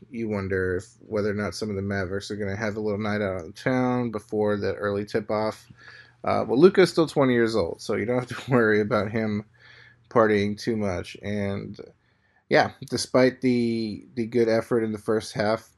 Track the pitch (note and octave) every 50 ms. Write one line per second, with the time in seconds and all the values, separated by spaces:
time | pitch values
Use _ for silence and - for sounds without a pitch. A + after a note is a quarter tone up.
0 | - - - A#2 A#2 G#2+ G#2+ G2+ F#2+ F#2+ F#2+ F#2 F#2 F#2 F#2 F2 - - _ _
1 | - - G#2+ G#2 G2+ G#2+ G2+ G#2 G#2 F#2 F2 - A2+ G#2+ G2+ F#2+ G2 G2+ G2+ G2
2 | F#2+ F2 F#2+ G2+ - - G#2+ G2+ G#2 G2 G2 G2+ A2+ G#2+ G2+ A2 G#2+ G#2+ G2+ G2+
3 | A2 G#2+ G#2 G#2 G#2 G2 F#2 F#2 E2 D#2+ G2 - - C3+ C3 B2+ B2+ B2+ B2 B2
4 | B2 A#2+ A2 G#2+ - - - G#2+ G#2 G#2 G#2 G2+ G2+ G2+ - - F#2 G#2 G2+ G2+
5 | G#2 G2+ - A2+ G#2 - A2 G#2+ A2 A2 G#2+ - - - - - - - - -
6 | - _ _ _ - - G2+ G#2 G#2+ A2 A2 B2+ D#3+ G3 G3+ - F#3 E3 - -
7 | E3 C#3+ - D#3 C#3 C3 B2 A#2+ A#2 A2 A2+ A2 F2 D#2+ - - - - A2 G2+
8 | G2+ A2 B2 B2+ B2 - A#2+ - - - C3+ A#2+ A#2 G#2+ G#2+ G#2 G#2+ G#2 A#2+ G#2+
9 | G2 G#2 G#2 A#2 A2+ G#2+ G#2 G#2 G#2+ _ _ _ - - - - - - _ _
10 | _ - - A#2+ A2+ G#2+ G#2+ G2+ G2+ G#2 G#2 G2+ - - A#2 G#2+ G#2 G2 F2+ F2
11 | F#2 - - - - G2+ G#2 G#2 G2+ G2+ G2 G2+ G#2+ G#2 G#2 - - - - _
12 | _ _ _ _ _ _ _ _ _ - - D#3 A#2 G2+ - - - - - A#2
13 | - - - B2+ B2+ C3 B2+ - - B2+ B2 A#2+ A#2+ A#2 A#2 A2+ A2+ G#2+ G2+ -
14 | - - - B2 A2+ A2 A#2+ A#2+ A#2 A2+ A2 A2+ A2+ - B2+ A#2 A2 A2 G#2+ G#2
15 | - - A2 A2 G#2+ - - A2+ G#2+ G#2 A2 A2 - _ _